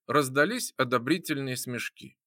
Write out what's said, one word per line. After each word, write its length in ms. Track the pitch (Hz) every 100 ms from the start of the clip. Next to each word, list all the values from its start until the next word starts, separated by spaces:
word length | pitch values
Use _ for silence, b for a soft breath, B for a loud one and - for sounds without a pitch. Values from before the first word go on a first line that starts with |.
| -
раздались 680 | 147 131 131 160 247 - -
одобрительные 800 | 127 123 120 175 170 139 135 127
смешки. 600 | 127 120 - _ 127 _